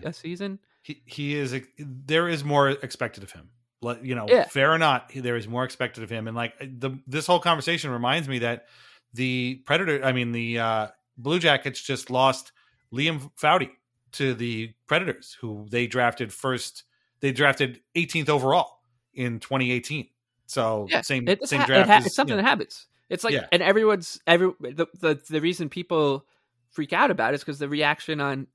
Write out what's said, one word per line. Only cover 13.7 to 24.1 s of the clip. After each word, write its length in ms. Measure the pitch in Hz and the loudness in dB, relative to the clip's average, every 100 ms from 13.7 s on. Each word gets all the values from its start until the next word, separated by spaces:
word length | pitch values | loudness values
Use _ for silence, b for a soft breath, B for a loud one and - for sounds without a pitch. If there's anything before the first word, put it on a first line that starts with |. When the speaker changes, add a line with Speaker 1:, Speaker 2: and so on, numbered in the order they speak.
| - _ _ _ | -8 _ _ _
Speaker 2:
to 220 | - 135 | -4 -2
the 380 | 117 120 113 113 - - | -2 -4 -6 -8 -14 -2
Predators, 500 | 156 180 - - - | 0 0 -6 -12 -12
who 260 | 117 104 104 | -10 -10 -6
they 160 | 120 120 | -2 0
drafted 460 | 127 120 - 113 | 2 2 0 -6
first, 520 | - 135 123 - - - _ _ _ | -6 -4 -4 -6 -14 -20 _ _ _
they 120 | 139 | -2
drafted 480 | 123 143 135 127 117 _ | 2 4 4 0 -4 _
eighteenth 340 | 170 175 160 151 | -4 -2 -2 0
overall 520 | 147 131 170 - - _ _ _ | 2 4 2 2 -6 _ _ _
in 260 | 135 123 113 | -6 -6 -6
twenty 300 | - 135 123 | -4 0 0
eighteen. 360 | 123 - 147 123 _ _ _ - | -2 -4 -8 -10 _ _ _ -8
So 400 | 139 113 107 101 | -2 0 -2 -2
Speaker 1:
Yeah, 100 | - | -2
Speaker 2:
same, 260 | - 131 123 | -2 -2 0
Speaker 1:
it, 100 | 202 | -2
it's 100 | 277 | 0
Speaker 2:
same 100 | 147 | 0
Speaker 1:
ha-, 40 | |
it 40 | 254 | 4
Speaker 2:
draft 200 | 135 190 | 6 8
Speaker 1:
ha-, 80 | 208 | 6
Speaker 2:
as, 100 | - | 6
Speaker 1:
it's 80 | |
something 180 | - 147 104 | 0 0 2
Speaker 2:
you 0 | |
know. 60 | |
Speaker 1:
that 60 | 240 | 2
happens. 380 | 123 - - - _ - | 2 -2 -12 -20 _ -8
It's 160 | 180 | -4
like, 80 | 226 | -2
Speaker 2:
Yeah. 120 | 135 - | -2 0
Speaker 1:
and 100 | 175 | 2
everyone's, 580 | 185 208 214 196 165 | 4 4 4 2 -2